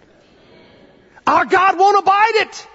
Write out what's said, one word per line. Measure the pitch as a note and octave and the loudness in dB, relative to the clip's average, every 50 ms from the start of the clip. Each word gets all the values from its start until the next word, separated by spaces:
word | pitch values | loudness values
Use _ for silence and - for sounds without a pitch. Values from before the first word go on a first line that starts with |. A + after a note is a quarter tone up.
| _ _ _ _ _ _ _ _ _ _ _ - _ _ _ _ _ _ _ _ _ _ _ - - - | _ _ _ _ _ _ _ _ _ _ _ -20 _ _ _ _ _ _ _ _ _ _ _ -12 -6 -2
Our | C#4+ E4+ F4 | -2 -2 -2
God | A3+ - F#4+ F#4 G4 F#4 E4 | 0 0 0 0 0 0 2
won't | F#4+ G4+ G4+ G4+ | 2 2 2 2
abide | - F#4+ F#4+ G4+ G#4+ A4+ G#4+ | 0 0 0 0 0 0 0
it. | G#4+ F#4+ - - - - - - | -2 -4 -4 -8 -20 -20 -20 -20